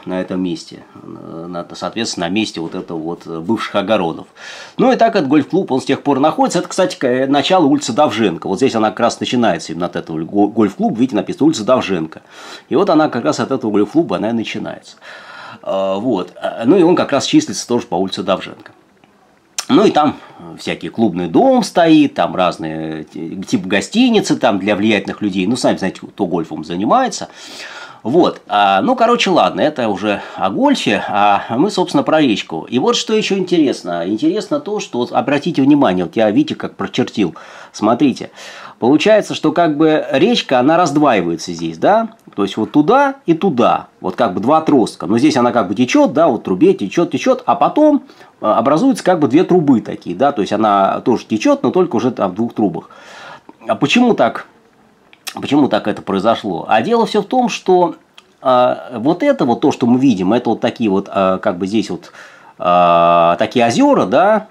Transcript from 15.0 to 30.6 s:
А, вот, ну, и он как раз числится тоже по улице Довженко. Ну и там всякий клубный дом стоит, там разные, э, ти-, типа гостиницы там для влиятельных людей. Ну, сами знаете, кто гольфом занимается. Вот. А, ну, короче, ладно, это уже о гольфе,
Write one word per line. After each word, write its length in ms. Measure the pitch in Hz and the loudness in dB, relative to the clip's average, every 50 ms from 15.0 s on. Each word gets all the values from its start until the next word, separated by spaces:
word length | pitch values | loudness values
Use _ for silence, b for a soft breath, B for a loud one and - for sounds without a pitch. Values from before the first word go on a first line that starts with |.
| B B B B B B B B B B B B B | B B B B B B B B B B B B B
А, 340 | - 95 98 98 95 95 | -6 -4 -2 -2 -2 -2
вот, 360 | 98 113 135 107 90 90 - - - - - - - 113 | -2 -2 -2 -2 -2 -4 -6 -10 -8 -8 -8 -6 -2 2
ну, 120 | 127 180 | 4 4
и 60 | 202 165 | 6 6
он 120 | 170 175 | 4 4
как 160 | 139 113 - | 2 0 0
раз 140 | 143 135 - | 0 -2 -2
числится 420 | - 151 156 - - 98 - - | -2 -4 -4 -4 -6 -8 -10 -6
тоже 200 | - 120 120 - | -4 -4 -4 -4
по 80 | - 90 | -4 -4
улице 260 | 87 95 95 - 107 | -4 -4 -4 -6 -6
Довженко. 520 | 92 98 95 90 - 85 - - - - - _ _ _ _ _ _ _ _ _ _ _ _ _ _ _ _ - - - | -4 -4 -4 -4 -6 -12 -18 -20 -20 -20 -20 _ _ _ _ _ _ _ _ _ _ _ _ _ _ _ _ -10 -4 2
Ну 160 | 123 170 214 | 2 4 4
и 60 | 175 | 4
там 240 | - 151 147 131 - B B B B B B 85 82 | 4 2 2 2 0 B B B B B B -18 -16
всякий 320 | - - 92 85 - 87 82 | -12 -8 -8 -8 -6 -8 -8
клубный 380 | - 110 113 101 82 90 90 | -2 0 0 0 0 -2 -4
дом 340 | 82 82 - 233 269 262 247 | 0 2 2 4 4 2 2
стоит, 540 | 185 - - 185 165 165 156 151 143 135 - | 0 0 0 2 4 6 6 6 4 2 0
там 200 | - 85 82 85 | -2 -2 -2 0
разные, 680 | 92 90 85 82 - 80 78 80 80 80 78 78 80 | 0 0 0 -2 -4 -6 -8 -6 -6 -8 -8 -8 -10
э, 20 | 76 | -12
ти-, 380 | - - - 82 82 92 95 92 | -14 -12 -12 -12 -10 -10 -10 -8
типа 240 | - - 202 175 - | -4 -4 -4 -2 -2
гостиницы 640 | 107 98 - - - 220 262 247 226 202 - - 147 | -2 -2 -2 -2 0 2 2 4 2 2 2 0 -2
там 220 | - - 120 101 | 0 2 0 0
для 180 | 95 95 104 - | 0 0 0 0
влиятельных 460 | 95 104 110 107 98 98 101 - - | 0 2 0 0 0 -2 -4 -8 -4
людей. 240 | 107 101 90 98 90 | -4 -4 -2 -2 -2
Ну, 100 | 101 127 | -2 -2
сами 220 | 127 - 131 95 | 0 0 0 0
знаете, 240 | 78 95 90 - - | 0 -2 -6 -6 -8
кто 240 | - - - - 101 | -14 -12 -6 -6 -4
гольфом 380 | 85 82 85 80 - 80 80 78 | -2 -2 -4 -4 -6 -10 -12 -10
занимается. 680 | 80 87 90 104 135 208 254 262 233 - - - - B B B B B B B B B B B B B B B | -8 -6 -4 0 0 0 0 0 -2 -4 -8 -12 -14 B B B B B B B B B B B B B B B
Вот. 380 | 107 143 170 147 - - - _ | -2 2 2 2 2 0 -6 _
А, 340 | - - 104 101 - - 95 | -2 0 2 4 4 4 2
ну, 140 | - 233 262 | 2 0 0
короче, 340 | 240 233 233 240 233 - 202 | 2 2 2 2 2 2 2
ладно, 320 | 175 131 98 90 - 92 | 2 2 2 2 2 0
это 280 | 113 151 151 135 120 107 | -2 -2 0 -2 -2 -2
уже 320 | 98 87 104 107 101 - B B B | -2 -2 -2 -2 -2 -4 B B B
о 140 | B 90 98 | B -4 -2
гольфе, 540 | 104 185 | 0 0